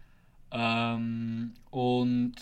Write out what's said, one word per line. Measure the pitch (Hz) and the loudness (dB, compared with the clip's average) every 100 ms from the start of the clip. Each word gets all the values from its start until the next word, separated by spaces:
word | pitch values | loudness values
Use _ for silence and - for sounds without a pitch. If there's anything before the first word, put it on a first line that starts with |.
| - - - - - | -10 -20 -20 -20 -8
Ähm, | 117 117 117 117 117 117 117 113 113 117 117 - | -2 0 2 2 0 -2 -4 -4 -4 -6 -10 -8
und | 131 123 123 123 123 123 123 | -2 2 4 4 2 0 -4